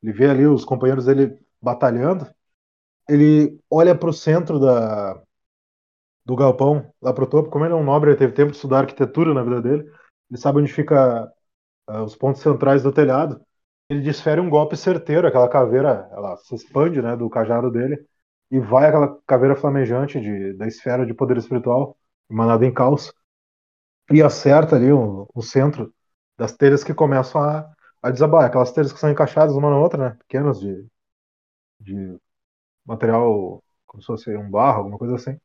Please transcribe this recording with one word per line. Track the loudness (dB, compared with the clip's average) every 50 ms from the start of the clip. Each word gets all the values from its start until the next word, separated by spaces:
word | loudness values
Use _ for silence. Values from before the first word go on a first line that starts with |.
| -10
Ele | -10
vê | -2 2 2 2
ali | 4 4 4
os | 4 4 2 0
companheiros | -4 -6 -2 0 0 0 0 2
dele | 0 2 2 2 -2 -2 -12 _ _ _ _
batalhando, | -6 -6 -4 -2 -2 -2 0 0 -2 -2 -4 -4 -8 -14 _ _ _ _ _ _ _ _ _ _ _ _ _ _ _ 0
ele | 2 4 6 6 6 4 4 2 -2 -8 _ _
olha | 2 4 4 4 4 2
pro | 0 -6
centro | -6 -4 0 0 0 0 0 -2 -2 2
da, | 4 4 4 2 0 -2 -4 -6 -6 -8 -10 -12 _ _ _ _ _ _ _ _ _ _ _ _ _ _ _ _ _ _ _ _ _
do | -8 -2
galpão, | 2 2 2 2 2 2 2 2 0 -4 -10 _ _
lá | -6 -4 -2
pro | -2 -2
topo. | 0 0 0 0 0
Como | -2 -4 -2
ele | 0 -2
é | -2
um | 0
nobre, | 2 2 2 4 4
ele | 4 4
teve | 2 0 2
tempo | 2 0 0
de | 0 -8
estudar | -4 0 0 0
arquitetura | 0 0 -2 -4 -4 -2 0 -2 0 0 0
na | -2
vida | -2 -2 -4 -4
dele, | -2 -2 -2 -2 -4 -10 _ _ _ _ _ _ _ _
ele | -18 -6
sabe | -4 0 2 2
onde | 0 0 -2
fica, | -4 -2 2 4 4 4 4 2 -2 -8 -12 _ _ _ _ _ _ _ _ _ _ _ -14
ah, | -10 -10 -10
os | -10 -10 _
pontos | -4 -4 -4 -2
centrais | 0 -2 0 0 2 2 2 2 2
do | 0
telhado. | 2 2 2 2 2 -2 -2 -4 -6 -12 _ _ _ _ _ _ _ _ _ _
Ele | -8 -6
desfere | -4 -6 -6 -4 -2 -2 -2 0
um | -2 2
golpe | 2 2 2 0 -4
certeiro, | -6 -2 -2 -2 -2 -4 -2 -2 2 2
aquela | 2 4 4 2 2
caveira, | 2 0 0 2 2 0 2 0 -2 -2 -6 -14
ela | -16 -14 -12 -12 -12
se | -14 _ _ -16
expande, | -16 -16 _ _ -2 -2 0 -2 -4
né, | -4 -4 -6
do | -6 -8 -6
cajado | -4 -4 -4 -2 -2 -2 -2 -4
dele, | -4 -4 -4 -4 -6 -8 -12 _ _ _ _ _ _ _ _ _
e | -4 -4
vai | -2 2 2 4 4
aquela | 4 4 4 0 0 -2 -10 _
caveira | -2 0 2 2 2 0
flamejante | 0 -2 -2 -2 0 -2 -2 -2 -4 -4 -4 -6 -8
de, | -8 -6 -8 -8 -8 -10 -10
da | -8 -10 -10
esfera | -10 -10 -8 -6 -4 -2 -2
de | -4 -4
poder | -4 -2 -2 -2 -2
espiritual, | -2 -4 -6 -6 -2 -2 -2 -2 -2 -4 -8 _ _ _ _ _ _ _
emanada | -4 -2 0 2 2 4 2
em | 2 2
caos, | 2 2 2 2 0 -2 -10 -20 _ _ _ _ _ _ _ _ _ _ _ _ _ _ _ _ _ _ _
e | 4 4
acerta | 4 4 2 0 2 4 4 4 4 4 2
ali | 2 4 4
o, | 4 2 2 -2 -6 -10 -16 _ _
o | -14
centro | -14 -4 -2 0 0 0 -2 -4 -10 -14 _ _ _ _ _ _ _ _ _ _
das | -10 -10 -4
telhas | _ 4 4 4 4 0
que | -6 -2
começam | -2 0 0 0 -2 -2 -2 -4 -2
a, | -2 -2 -4 -6 -10 -14 _ _ _ _ _ _ -8
a | -8
desabar. | -2 0 0 2 4 4 4
Aquelas | 4 2 0 0 0 0
telhas | -2 -4 -4
que | -4 -4
são | -2 -2
encaixadas | 0 0 -2 -2 2 2 2 2 2
uma | 0 0 0
na | 2 2
outra, | 2 0 0 -2 -6 -6
né, | -8 _
pequenas | _ _ -6 -4 -2 -2 -4 -4
de, | -8 -12 -12 -12 -16 -20 _ _ _ _ _ _ _ _ _ _ _ _ _ _ _ _ _ _
de | -18 -14 -12 -12 -12 -14 -16 -20 _ _ _ _ _ _ _ _ _ _ _ _ _
material, | -14 -10 -4 -2 0 0 0 0 0 0 -2 -4 -8 -12 -16 _ _ _ _ _
como | _ -20 -20 -14
se | -12
fosse | -12 -12 -10 -10 -10
um | -10 -10 -6
barro, | -2 0 2 2 0 0
alguma | -4 -10 -10 -10
coisa | -8 -8 -8
assim | -8 -8 -12 -14 -14 _